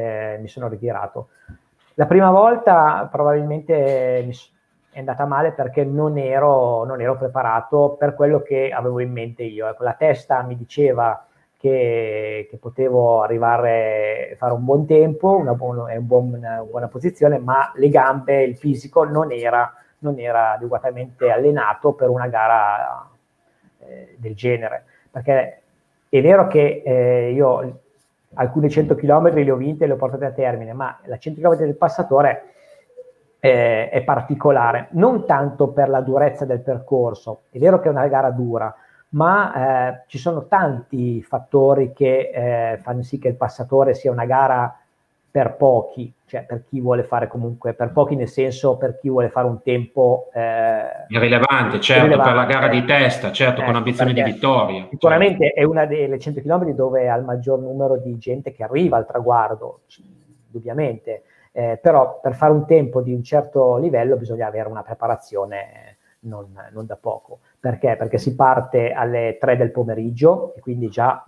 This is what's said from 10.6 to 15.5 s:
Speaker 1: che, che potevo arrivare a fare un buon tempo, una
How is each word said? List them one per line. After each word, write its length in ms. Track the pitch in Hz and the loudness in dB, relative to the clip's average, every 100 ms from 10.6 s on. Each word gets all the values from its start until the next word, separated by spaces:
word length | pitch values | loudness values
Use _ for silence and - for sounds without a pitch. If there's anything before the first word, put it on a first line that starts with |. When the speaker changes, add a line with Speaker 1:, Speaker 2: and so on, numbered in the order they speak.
| 117 - 143 120 117 110 - _ _ _ | -8 0 2 2 0 -2 -10 _ _ _
Speaker 1:
che, 880 | 139 131 120 117 110 107 107 107 107 | -2 0 0 -2 -4 -6 -6 -8 -12
che 80 | 113 | -16
potevo 680 | 117 131 131 123 117 113 | -12 -4 0 2 4 2
arrivare 1080 | 107 117 117 120 120 113 110 107 107 113 123 | 2 0 2 2 2 0 0 -2 -2 -4 -8
a 20 | - | -6
fare 160 | 127 | -4
un 100 | 120 | -2
buon 220 | 127 143 151 | 0 0 4
tempo, 500 | 156 160 151 190 196 | 4 4 2 2 2
una 180 | 139 | 0